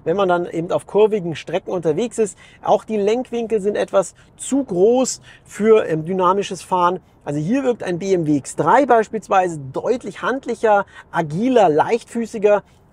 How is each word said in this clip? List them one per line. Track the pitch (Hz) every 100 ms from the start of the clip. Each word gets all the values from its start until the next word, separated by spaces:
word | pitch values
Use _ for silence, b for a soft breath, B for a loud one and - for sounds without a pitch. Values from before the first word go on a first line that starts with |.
| 156
wenn | 190
man | 190
dann | 175 175
eben | 170 170
auf | 151 -
kurvigen | 196 214 208 170 143
Strecken | - 170 -
unterwegs | 190 160 151 233 -
ist. | 208 - b b
Auch | - 196 -
die | 214
Lenkwinkel | 196 233 247 233 220 220
sind | 196 208
etwas | 185 196 180 - b -
zu | - 269
groß | - 175 202 247 254 - B B
für, | _ - 214 214 -
ähm, | 160 156
dynamisches | 185 180 196 185 185
Fahren. | - 185 175 185 b b -
Also | 147
hier | 156 269
wirkt | 262 226
ein | - 170
B | 190
M | 180 151
W | 147
X | - -
drei | 156 233 269
beispielsweise | 233 214 220 - 196 185 160
deutlich | 135 160 180 247 208 -
handlicher, | 180 262 269 233 220 202 196 B B
agiler, | 170 156 156 247 240 185
leichtfüßiger. | 151 151 226 - 233 220 233 202 208 - b _